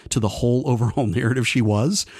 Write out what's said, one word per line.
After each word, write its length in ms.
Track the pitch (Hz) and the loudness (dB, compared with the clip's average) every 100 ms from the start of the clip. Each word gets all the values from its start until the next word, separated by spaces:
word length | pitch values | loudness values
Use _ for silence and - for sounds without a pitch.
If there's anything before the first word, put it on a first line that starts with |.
| - | -6
to 100 | 123 | -2
the 100 | 107 | -2
whole 360 | - 120 123 | 0 0 0
<laughs> 40 | 127 | 0
overall 380 | 120 117 120 110 | 0 0 0 -2
narrative 400 | 98 117 127 113 | 0 0 0 0
she 140 | 131 | 0
was, 440 | 107 104 139 208 - - | 2 2 0 -2 -6 -12